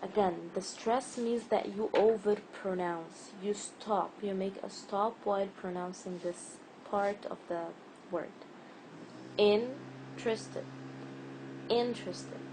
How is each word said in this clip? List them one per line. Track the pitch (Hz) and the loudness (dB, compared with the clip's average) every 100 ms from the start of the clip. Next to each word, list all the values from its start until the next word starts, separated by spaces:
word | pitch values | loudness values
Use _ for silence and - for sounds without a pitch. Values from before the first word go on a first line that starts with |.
Again, | 196 190 196 170 170 | -2 4 4 4 -4
the | 185 | -4
stress | 190 - - 240 269 - | -4 -4 2 2 2 -2
means | 233 233 220 | 0 0 2
that | 208 - 202 | 2 2 -2
you | 214 | 2
overpronounce, | - 208 220 196 208 - - 196 185 180 170 165 - - 196 | 6 8 6 4 2 0 -6 -2 0 0 -2 -6 -12 -16 -8
you | 190 | -2
stop, | 202 - - - 208 170 - | -2 -4 -10 0 2 2 -2
you | 202 | -2
make | 190 190 196 | 0 0 -2
a | - | -8
stop | - - 202 208 220 | -10 -4 2 2 2
while | - 202 196 | 2 2 2
pronouncing | 196 190 180 180 185 - 180 | -2 -6 -4 -4 -6 -8 -4
this | 175 175 - - - - - | -4 -4 -8 -16 -18 -18 -2
part | 202 202 202 - | 2 2 0 -4
of | - - | -8 -4
the | 170 170 170 - - - | -4 -4 -8 -16 -18 -4
word. | 175 151 - - - - - - - - - - - | -4 -4 -10 -16 -16 -16 -18 -16 -16 -14 -14 -14 8
Interested. | 208 208 240 262 - - - - - 220 - 139 135 - 135 135 135 135 - - - - - | 10 10 6 -2 -8 -12 -12 -4 0 0 -2 -8 -8 -10 -12 -10 -12 -10 -12 -10 -10 -10 0
Interested. | 233 240 233 - 175 - 135 135 | 2 2 0 -4 -6 -8 -10 -10